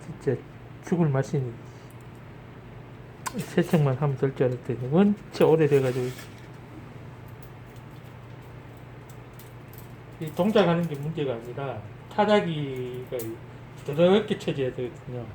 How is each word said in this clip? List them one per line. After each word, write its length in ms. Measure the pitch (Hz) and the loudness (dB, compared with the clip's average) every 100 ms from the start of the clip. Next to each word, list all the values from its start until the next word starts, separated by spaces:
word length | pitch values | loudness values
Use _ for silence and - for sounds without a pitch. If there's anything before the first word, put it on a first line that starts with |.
진짜 360 | - - - - - - - - - | -14 -4 0 0 -4 -16 -16 -16 -2
죽을 220 | 170 160 | 2 4
맛이니 440 | 135 127 143 127 117 - - - - - - - - - - - - - - - - - 233 | 4 2 0 -2 -6 -14 -16 -16 -16 -16 -16 -18 -18 -18 -18 -16 -16 -16 -16 -16 -10 -8 -6
세척만 580 | - - 165 175 143 127 | -2 0 4 6 4 4
하면 200 | 147 131 | 2 2
될 160 | 139 135 | 0 2
줄 100 | 131 | 2
알았더니 420 | 123 - 117 123 | 2 -4 -4 2
원체 520 | 156 208 208 - - | 6 6 4 -4 4
오래돼가지고 640 | 156 160 151 139 131 127 127 127 - - - - - - - - - - - - - - - - - - - - - - - - - - - - - - - - - - - - - - - - | 6 8 8 6 4 0 -2 -6 -14 -16 -18 -18 -16 -16 -16 -16 -16 -16 -16 -16 -16 -16 -16 -16 -16 -16 -16 -16 -16 -16 -16 -16 -16 -16 -16 -16 -16 -16 -16 -16 -16 -18 -16 -16 -14 -16 -16 -10
이 100 | 156 - | -8 2
동작하는 500 | 220 214 175 170 165 | 6 8 6 6 2
게 80 | 143 | -2
문제가 360 | 147 160 139 | -4 -2 -2
아니라 480 | 117 120 131 139 113 - - - | -2 -4 -6 -6 -6 -10 -14 -8
타다기가 1000 | - 208 208 170 156 143 131 123 123 123 127 113 113 - - - - - | 2 6 6 4 -2 -4 -4 -6 -8 -6 -4 -4 -6 -12 -16 -16 -12 -6
부드럽게 520 | 147 175 202 220 202 | 6 8 8 6 -2
쳐져야 340 | - 143 131 | 0 0 0
되거든요. 500 | 123 123 - - 123 110 | -2 -6 -6 -10 -8 -8